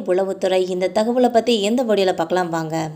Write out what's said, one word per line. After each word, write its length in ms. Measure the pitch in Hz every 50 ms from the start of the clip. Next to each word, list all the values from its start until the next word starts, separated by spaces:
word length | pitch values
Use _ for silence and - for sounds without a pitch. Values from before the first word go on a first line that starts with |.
| 208 185
உளவுத்துறை. 500 | 180 185 196 190 190 185 190 190 185 185 185 180 185
இந்த 160 | 180 185 180 180 214
தகவலை 320 | 214 233 240 254 247 240 247
பத்தி 180 | 226 226 247 240 214 196 208
எந்த 140 | 233 254 262 226
வீடியோல 240 | 214 196 190 185 175 175
பார்க்கலாம் 320 | 165 165 180 180 180 170 165
வாங்க. 200 | 165 160 156 160 160 160 156 156